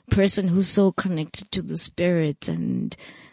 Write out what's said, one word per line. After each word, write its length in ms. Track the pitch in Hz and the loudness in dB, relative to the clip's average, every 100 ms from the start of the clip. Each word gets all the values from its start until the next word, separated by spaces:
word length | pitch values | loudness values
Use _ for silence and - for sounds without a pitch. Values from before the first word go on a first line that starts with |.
| - | -2
person 380 | 196 196 - 190 | 2 2 2 2
who's 200 | 180 185 | 2 2
so 240 | - 196 | 4 2
connected 580 | - 190 165 156 - - | 2 -2 -2 -4 -8 -8
to 100 | 190 | -8
the 140 | - 160 | -6 -6
spirit 720 | - - 175 170 156 143 - | -6 -2 0 2 0 -2 -4
and 480 | 165 113 - - - - - - | -4 -2 -4 -4 -10 -16 -20 -20